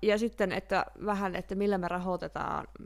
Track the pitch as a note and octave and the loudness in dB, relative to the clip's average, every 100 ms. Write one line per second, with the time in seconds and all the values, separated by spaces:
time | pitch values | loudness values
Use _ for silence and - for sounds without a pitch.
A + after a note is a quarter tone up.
0 | G#3+ G#3 A3+ - F#3+ F3+ - F#3+ - - | 4 4 2 2 2 2 0 0 0 -4
1 | G#3 G3+ G3 F3+ - G3 G3+ F#3+ F3 F3+ | -2 0 0 -2 -4 0 2 2 0 -2
2 | F#3 F3+ - D3+ - - - - | -2 -2 -4 -4 -2 -4 -6 -12